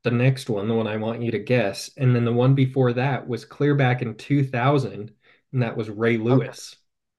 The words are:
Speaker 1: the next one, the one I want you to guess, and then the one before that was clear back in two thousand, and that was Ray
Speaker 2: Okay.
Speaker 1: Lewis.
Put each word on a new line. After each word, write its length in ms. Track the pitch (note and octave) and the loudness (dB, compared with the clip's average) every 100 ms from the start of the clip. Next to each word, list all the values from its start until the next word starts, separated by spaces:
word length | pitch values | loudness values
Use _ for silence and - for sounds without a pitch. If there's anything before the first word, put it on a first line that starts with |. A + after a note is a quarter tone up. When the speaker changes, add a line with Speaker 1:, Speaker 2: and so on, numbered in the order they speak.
Speaker 1:
the 60 | A#2 | 0
next 400 | A#2+ B2+ C3 - | 2 2 2 -4
one, 180 | G#2 G#2 | -4 0
the 60 | |
one 120 | A2+ G#2+ | -2 -2
I 80 | G#2+ | -4
want 260 | A2 A#2 | -4 -4
you 80 | A#2 | -4
to 60 | A2 | -4
guess, 520 | G2+ B2 G2+ G2 - - | 0 0 0 -4 -14 0
and 180 | C3 B2 | 2 2
then 80 | |
the 80 | A#2 | 2
one 220 | A#2+ B2+ | 2 4
before 380 | C#3 C3 C3+ B2+ | 4 2 2 2
that 340 | A#2+ C3+ B2 - | 2 -2 -2 -6
was 160 | A2+ | -8
clear 300 | - - C#3+ | -8 -2 0
back 280 | C#3+ C3 B2+ | 2 2 0
in 140 | A2+ G#2+ | -4 -8
two 280 | - C#3+ | -2 0
thousand, 680 | C3+ A#2+ C3 D3 A2 G2 G#2+ _ _ _ _ | 0 0 2 0 -2 -10 -14 _ _ _ _
and 100 | C3 | -2
that 140 | A2+ A#2 | -2 -4
was 140 | A2 | -8
Ray 280 | G#2 A#2 A#2 | -2 0 2
Speaker 2:
Okay. 0 | |
Speaker 1:
Lewis. 520 | A2+ B2+ - - - - _ _ _ | 2 2 0 -12 -20 -20 _ _ _